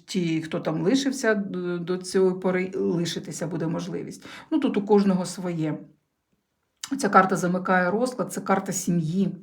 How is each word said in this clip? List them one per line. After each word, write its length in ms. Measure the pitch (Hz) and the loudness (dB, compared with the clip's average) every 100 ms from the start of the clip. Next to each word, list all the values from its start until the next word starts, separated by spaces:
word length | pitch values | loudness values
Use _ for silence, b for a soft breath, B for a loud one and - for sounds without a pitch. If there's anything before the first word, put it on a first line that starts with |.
| - | -6
ті, 340 | 190 165 160 | -2 0 0
хто 200 | 156 175 | -2 -4
там 220 | - 160 | -2 0
лишився, 520 | 170 269 277 - 220 | 2 2 2 0 2
д-, 440 | 208 196 180 180 175 | 0 -2 -4 -4 -4
до 180 | 170 180 | -2 -4
цієї 360 | - 196 190 | 0 2 4
пори, 380 | 185 190 185 185 | 2 0 0 -2
лишитися 720 | 190 196 170 165 - 147 147 160 | -2 0 0 -2 -4 -8 -6 -6
буде 200 | 165 160 | -4 -2
можливість. 600 | 170 175 - - - B B B | -4 -6 -8 -10 -14 B B B
Ну, 80 | 311 | 0
тут 180 | - 208 | 2 0
у 60 | |
кожного 420 | 202 202 196 180 | 4 6 6 2
своє. 540 | 175 - 180 170 156 147 - _ _ _ _ _ _ _ _ _ - 277 | 0 -4 -4 -2 -2 -4 -10 _ _ _ _ _ _ _ _ _ -8 -2
Ця 100 | 202 | 4
карта 280 | - - 180 | 6 6 2
замикає 540 | 175 180 190 185 180 | 0 0 2 2 2
розклад, 420 | 208 247 - 180 | 0 0 -2 -6
це 80 | - | -4
карта 320 | 196 196 196 | -2 0 -2
сім'ї, 560 | 165 - 170 156 185 180 - | -4 0 0 0 0 0 -2